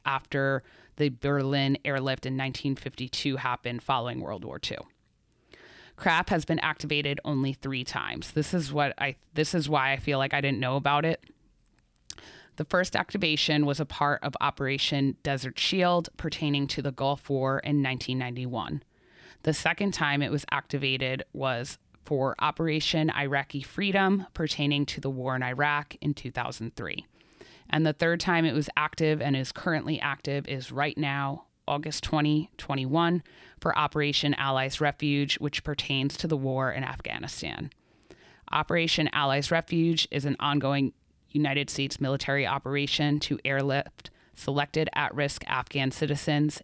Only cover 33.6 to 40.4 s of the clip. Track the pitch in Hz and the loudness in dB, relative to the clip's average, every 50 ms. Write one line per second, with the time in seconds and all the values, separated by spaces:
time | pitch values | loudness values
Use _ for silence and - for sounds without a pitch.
33.6 | - 160 - - 151 143 - 151 147 147 139 - - 147 143 135 139 139 135 131 | -2 0 2 2 2 2 2 0 0 2 2 2 2 2 2 2 2 0 2 2
34.6 | 131 135 - - 151 143 143 - 156 147 143 139 143 139 - - 156 147 - - | 0 0 -2 0 0 0 0 0 0 0 2 2 2 0 0 -2 -2 -4 -4 -4
35.6 | - - 143 - - - 139 135 131 139 - - - 160 156 139 135 135 131 131 | -6 -6 -4 -4 -4 -2 0 0 0 0 -2 -2 -2 0 0 0 0 0 0 0
36.6 | 131 127 - 135 135 - - - - - 55 53 - - - - - 76 - - | 0 0 -2 -2 -4 -4 -6 -6 -6 -6 -6 -6 -8 -10 -10 -8 -8 -6 -6 -6
37.6 | - - - _ _ _ _ _ _ _ - _ - - - - - - - 151 | -8 -10 -12 _ _ _ _ _ _ _ -20 _ -20 -20 -20 -20 -6 -2 0 0
38.6 | 156 - 170 170 165 165 - - 156 - - 151 143 139 135 143 143 - 170 165 | 2 2 2 2 4 2 2 2 2 2 2 2 2 4 2 2 2 2 2 0
39.6 | 165 - 170 165 165 170 165 160 - - - 143 135 143 135 - | 0 2 2 4 4 4 4 2 0 0 -2 -2 0 0 -2 0